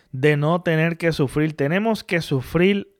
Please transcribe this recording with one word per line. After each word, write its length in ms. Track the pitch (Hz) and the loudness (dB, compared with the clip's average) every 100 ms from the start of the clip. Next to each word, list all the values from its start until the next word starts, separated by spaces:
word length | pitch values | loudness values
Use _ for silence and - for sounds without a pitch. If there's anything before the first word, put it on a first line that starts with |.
| _ | _
de 240 | 131 147 147 | -2 0 2
no 260 | 147 175 | 2 0
tener 360 | 175 160 165 165 | 0 0 0 0
que 120 | 165 | -2
sufrir. 460 | 151 135 151 156 151 | 0 0 0 -2 0
Tenemos 480 | 139 180 220 214 | -2 0 0 -4
que 160 | - 170 | -4 -4
sufrir 720 | - 139 123 165 185 202 - _ | -2 -4 -2 2 2 2 -4 _